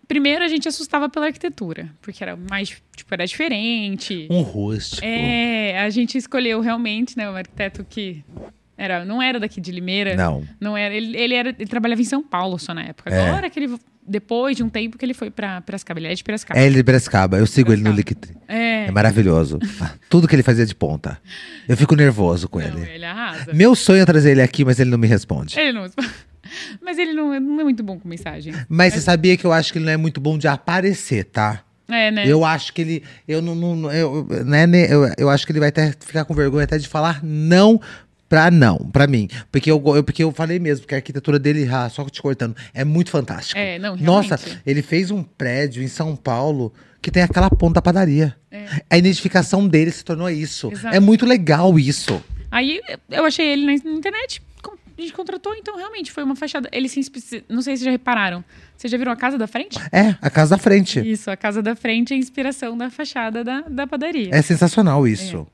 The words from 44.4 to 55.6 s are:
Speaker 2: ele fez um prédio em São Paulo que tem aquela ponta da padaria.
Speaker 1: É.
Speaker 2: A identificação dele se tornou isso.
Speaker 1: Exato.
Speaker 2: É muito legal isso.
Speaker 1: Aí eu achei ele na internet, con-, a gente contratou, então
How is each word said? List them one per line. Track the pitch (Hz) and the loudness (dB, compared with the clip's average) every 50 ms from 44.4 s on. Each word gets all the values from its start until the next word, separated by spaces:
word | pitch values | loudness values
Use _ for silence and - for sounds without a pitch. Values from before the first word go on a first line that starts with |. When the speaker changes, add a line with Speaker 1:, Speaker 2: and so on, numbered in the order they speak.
| - 170 - 110 - | -6 -12 -14 -8 -4
Speaker 2:
ele | 139 139 147 | -2 -2 -2
fez | 143 - 160 180 190 180 | 0 0 0 -2 0 -2
um | 208 190 - | -4 -6 -6
prédio | - _ - 139 123 123 135 147 139 113 123 131 | -8 _ -6 -4 -4 -2 -2 -2 -4 -4 -6 -8
em | |
São | 127 - - 160 160 147 | -8 -6 -6 -6 -6 -6
Paulo | - - 131 117 120 135 156 151 131 120 107 _ _ _ _ _ - | -6 -4 -4 -2 0 0 -2 -2 -2 -4 -6 _ _ _ _ _ -10
que | - - | -8 -2
tem | - 180 180 | 2 2 2
aquela | 175 - 180 185 190 | 2 2 2 4 4
ponta | - - 170 170 165 | 4 4 2 4 2
da | 175 | 2
padaria. | - 180 170 196 190 156 139 151 156 143 - _ _ _ | 2 2 2 2 2 2 2 2 2 0 -2 _ _ _
Speaker 1:
É. | - - - - 147 147 - - | -18 -16 -10 -6 -8 -6 0 4
Speaker 2:
A | 165 | 4
identificação | 175 175 190 175 - - 185 - 185 - - 190 196 202 | 6 6 4 2 2 -2 2 2 2 2 2 2 2 2
dele | 190 160 156 160 175 | 4 4 4 4 4
se | 165 - - | -2 -6 -8
tornou | - 165 156 175 180 | -8 -6 -4 -4 -4
isso. | 165 151 156 - - - - 107 | -4 -6 -6 -8 -8 -8 -8 -8
Speaker 1:
Exato. | 208 190 214 226 - | -8 -6 -4 0 4
Speaker 2:
É | 196 | 6
muito | 202 208 220 - 247 | 8 8 8 6 6
legal | 247 254 208 170 151 147 156 175 190 170 160 | 4 4 4 4 4 4 6 6 6 6 6
isso. | 131 139 - - - - 104 80 - - - - - - | 4 4 0 -2 -2 -4 -4 -4 -4 -8 -12 -12 -10 -4
Speaker 1:
Aí | 220 240 262 277 320 392 740 698 - - _ - | -2 -2 0 0 -4 -6 -8 -12 -14 -14 _ -6
eu | - - 320 | -2 0 0
achei | 311 - - 320 294 | 0 0 0 0 0
ele | 285 277 285 | 0 0 2
na | 285 285 | 2 0
internet, | 285 - 320 311 320 302 392 415 440 523 508 - - - - - - | 0 -2 -4 -6 -4 -6 -6 -6 -6 -8 -8 -12 -14 -16 -20 -20 -20
con-, | - 415 403 - _ - - | -20 -20 -20 -20 _ -20 -16
a | - | -14
gente | 339 320 | -14 -12
contratou, | - - 370 392 381 - - 403 440 | -10 -12 -10 -10 -10 -10 -8 -10 -10
então | 440 | -10